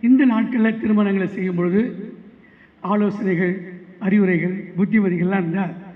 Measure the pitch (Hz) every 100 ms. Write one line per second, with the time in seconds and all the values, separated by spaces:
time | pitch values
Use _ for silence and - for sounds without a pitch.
0 | 233 262 269 220 226 247 220 220 214 208
1 | 202 196 180 - 185 175 175 190 247 -
2 | - - - - - _ - _ - 208
3 | 208 208 202 175 180 190 180 - - -
4 | 190 208 190 175 175 190 - 170 196 220
5 | 196 175 175 196 170 180 185 - -